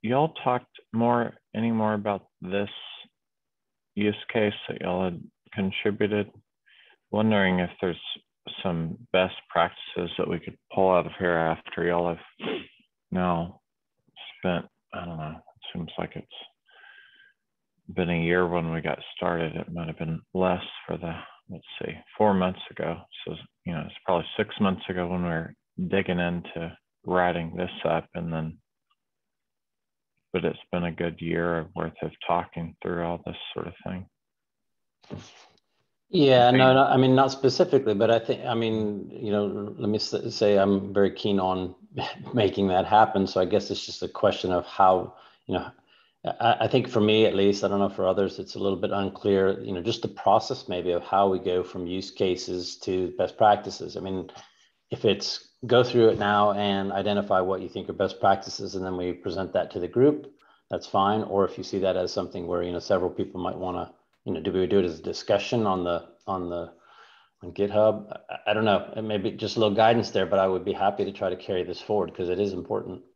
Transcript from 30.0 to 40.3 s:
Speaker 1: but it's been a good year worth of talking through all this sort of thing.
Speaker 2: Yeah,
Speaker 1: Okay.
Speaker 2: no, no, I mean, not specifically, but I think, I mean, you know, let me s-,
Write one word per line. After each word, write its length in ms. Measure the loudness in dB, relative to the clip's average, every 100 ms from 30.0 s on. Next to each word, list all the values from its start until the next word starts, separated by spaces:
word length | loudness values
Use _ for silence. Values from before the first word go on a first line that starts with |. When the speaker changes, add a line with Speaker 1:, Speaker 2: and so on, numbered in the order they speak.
| _ _ _
Speaker 1:
but 100 | -4
it's 140 | -4 -4 -6
been 120 | -4 -4
a 60 |
good 300 | -2 -6 -4
year 460 | -4 -2 0 -2 -4 -6
worth 180 | -8 -6
of 100 | -10 -10 -2
talking 480 | -2 -2 -8 -10 -8
through 220 | -6 -4 -4
all 160 | -4 -8
this 100 | -12 -12
sort 140 | -10 -10
of 60 | -10 -10
thing. 220 | -10 -12 _ _ _ _ _ _ _ _ _ _ -18 -18 -20 -20 _ _ _ _ _ _
Speaker 2:
Yeah, 380 | 4 6 8 8
Speaker 1:
Okay. 80 | 8
Speaker 2:
no, 160 | 8
no, 100 | 8
I 140 | 6 6
mean, 160 | 6 6
not 160 | 4
specifically, 600 | 4 2 4 4 4 4
but 160 | 2 4
I 100 | 4
think, 260 | 2 -4 -2
I 80 | -2
mean, 540 | 0 0 -2 -4 -10
you 200 | -10 -2
know, 140 | 0 0 -2 -8 -4
let 120 | -2
me 80 | -2
s-, 380 | -2 -4 -6